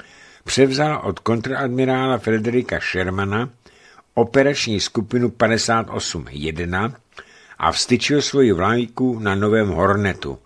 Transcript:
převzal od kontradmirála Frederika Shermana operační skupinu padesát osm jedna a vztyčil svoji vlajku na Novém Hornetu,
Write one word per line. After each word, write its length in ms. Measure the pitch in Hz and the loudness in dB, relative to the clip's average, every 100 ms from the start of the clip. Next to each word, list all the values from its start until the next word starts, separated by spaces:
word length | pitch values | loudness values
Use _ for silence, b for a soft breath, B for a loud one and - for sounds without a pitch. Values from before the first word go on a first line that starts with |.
| B B B B | B B B B
převzal 560 | - - 135 131 151 151 | -6 2 4 4 -2 -2
od 140 | 101 87 | -4 -4
kontradmirála 1000 | - 117 131 135 135 123 131 127 131 123 | -2 -2 -2 -4 -4 0 0 0 0 -2
Frederika 600 | 113 110 110 123 - - | 0 0 0 -2 -2 -4
Shermana 720 | - 90 92 95 98 104 131 - b b b b b | -4 -4 -2 -2 -2 -2 -4 -10 b b b b b
operační 640 | - 117 139 135 143 - 104 | 0 2 4 4 2 -2 -2
skupinu 500 | - - 104 123 120 | -2 -4 -2 0 0
padesát 560 | - 113 113 - 113 101 | 2 2 2 2 0 0
osm 360 | 110 - 85 - | -6 -6 -8 -10
jedna 640 | 71 76 78 87 92 110 - _ B B B B B | -8 -6 -4 -4 -2 -2 -6 _ B B B B B
a 140 | 82 | 0
vztyčil 500 | - - 120 - 143 | 0 2 2 2 0
svoji 300 | 135 139 127 | 0 4 4
vlajku 680 | 87 95 117 117 - 127 113 | 4 2 0 -2 -2 -2 0
na 160 | 104 | -2
Novém 340 | 98 104 110 104 | 0 2 2 2
Hornetu, 680 | 80 95 101 101 - 71 67 | 0 2 2 0 -4 -8 -12